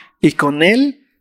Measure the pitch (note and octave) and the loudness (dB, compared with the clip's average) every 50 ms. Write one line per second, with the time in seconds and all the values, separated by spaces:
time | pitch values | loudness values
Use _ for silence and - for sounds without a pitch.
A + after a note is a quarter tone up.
0 | - _ _ _ - D#3 - - D3+ C#3+ C#3+ D3 D#3 F#3 A3 B3+ C#4 C#4+ C4 - | -20 _ _ _ -2 -2 0 0 -2 -4 0 0 0 2 2 2 0 -2 -4 -8
1 | _ _ _ _ | _ _ _ _